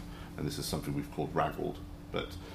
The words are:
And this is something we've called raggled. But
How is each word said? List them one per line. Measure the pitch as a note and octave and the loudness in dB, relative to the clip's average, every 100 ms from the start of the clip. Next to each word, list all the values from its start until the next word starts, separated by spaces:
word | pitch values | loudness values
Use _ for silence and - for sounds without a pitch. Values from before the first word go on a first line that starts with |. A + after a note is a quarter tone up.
| - - - - | -4 -6 -6 -2
And | D2 | 0
this | - | 0
is | |
something | - - D3 | 2 2 2
we've | C#2+ D2 | 0 0
called | - - | 0 2
raggled. | F3 E3 - D#2+ - - - - | 4 4 4 0 -2 -6 -8 -2
But | - - - - | -2 -2 -4 -8